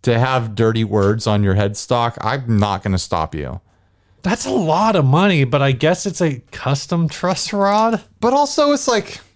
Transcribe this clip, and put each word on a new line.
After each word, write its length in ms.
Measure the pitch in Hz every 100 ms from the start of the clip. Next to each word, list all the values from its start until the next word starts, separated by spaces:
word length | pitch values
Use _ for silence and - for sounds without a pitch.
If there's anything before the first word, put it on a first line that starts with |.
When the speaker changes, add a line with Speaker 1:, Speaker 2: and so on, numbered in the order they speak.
Speaker 1:
to 160 | - 117
have 360 | 131 131 117
dirty 300 | 104 113 113
words 420 | 110 101 98 113 113
on 160 | 104
your 120 | 101
headstock, 640 | 95 101 104 - 120 120 -
I'm 380 | 107 139 120 110
not 240 | 104 95
gonna 160 | 101 92
stop 360 | - 85 80
you. 260 | 80 67 92 _ _ _ _ _ _
Speaker 2:
That's 240 | 185 208 269
a 40 |
lot 440 | 370 160 160 220 190
of 80 |
money, 400 | 135 147 202 170
but 160 | 135 143
I 100 | 139
guess 340 | 127 156 180 202
it's 160 | 175
a 160 | 165 123 _
custom 580 | - 127 143 - 170 165
truss 440 | - 180 190 -
rod. 500 | 202 196 208 226 220 - _
Speaker 1:
But 120 | 233
also, 400 | 269 285 - 294
it's 160 | 285 -
like 320 | 233 - - -